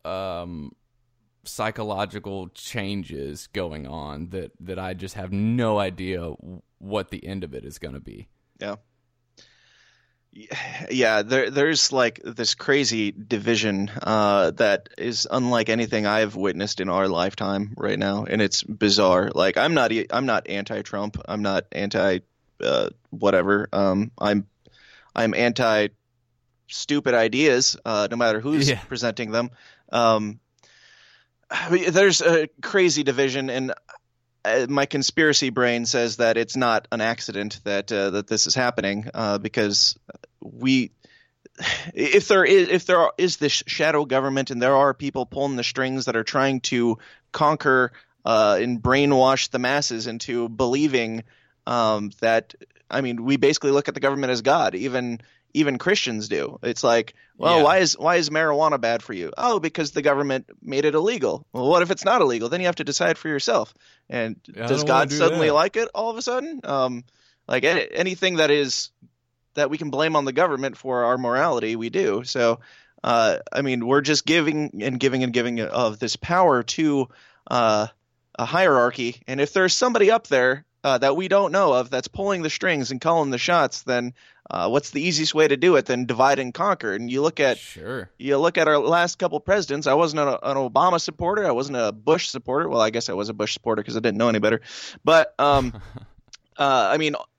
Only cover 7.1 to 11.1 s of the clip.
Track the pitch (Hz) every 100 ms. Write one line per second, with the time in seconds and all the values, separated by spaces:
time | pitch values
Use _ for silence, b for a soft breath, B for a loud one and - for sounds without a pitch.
7.1 | 98 - 98 85 64 71 - 80 67 -
8.1 | 52 - _ _ _ 101 107 _ _ _
9.1 | _ _ _ b b b b b b b
10.1 | b _ - 107 - B B - 127 113